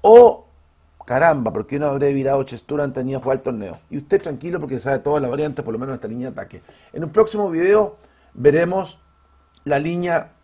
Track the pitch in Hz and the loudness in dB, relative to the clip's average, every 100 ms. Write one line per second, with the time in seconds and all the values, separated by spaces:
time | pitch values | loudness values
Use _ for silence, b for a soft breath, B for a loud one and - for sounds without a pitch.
0 | 202 233 233 - - _ _ _ _ _ | 10 10 10 6 -14 _ _ _ _ _
1 | - 127 165 147 113 107 104 143 147 139 | -4 2 2 2 -2 -6 -6 -4 -4 0
2 | 143 139 135 139 139 117 - 147 143 131 | 0 0 0 -2 -4 -10 -8 -6 -4 -4
3 | 127 135 131 135 - 117 101 82 _ 143 | -6 -6 -4 -4 -4 -8 -10 -14 _ -14
4 | 139 196 175 131 175 175 151 127 135 131 | -2 -2 -2 -10 -8 -8 -8 -8 -4 -4
5 | 147 147 131 139 151 143 117 113 135 135 | -2 -2 -2 -4 -4 -6 -8 -8 -8 -10
6 | 110 117 127 107 98 - b b b 151 | -10 -10 -10 -12 -16 -20 b b b -12
7 | 160 180 220 214 202 165 180 208 208 - | -4 0 0 0 -4 0 2 2 2 -4
8 | b b b - 135 147 170 190 175 - | b b b 0 2 4 0 -2 -6 -14
9 | _ _ _ _ _ _ - 143 156 175 | _ _ _ _ _ _ -4 -2 -2 -4
10 | 175 170 156 _ | -2 -4 -6 _